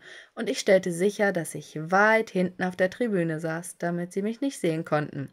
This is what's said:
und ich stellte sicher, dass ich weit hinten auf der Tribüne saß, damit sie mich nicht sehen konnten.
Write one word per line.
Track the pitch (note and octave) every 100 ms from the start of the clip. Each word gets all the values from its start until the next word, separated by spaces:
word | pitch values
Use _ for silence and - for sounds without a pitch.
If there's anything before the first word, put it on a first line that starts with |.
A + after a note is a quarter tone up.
| - - -
und | - A#3
ich | C4+
stellte | - F#3+ F#3
sicher, | E3 G3+ G3+ G3+
dass | F3+ D3+
ich | D3+ - D3+
weit | D#3+ F#3 G#3+ A3 A3
hinten | F#3 F3+ -
auf | F#3
der | F3+ F#3
Tribüne | - A#3+ G3 E3 D#3
saß, | E3 D#3+ F3 -
damit | F3 F3 F3
sie | G3
mich | G3+ A#3
nicht | C#4 -
sehen | E3+ D#3+ E3
konnten. | D3+ D3+ C#3+ C3+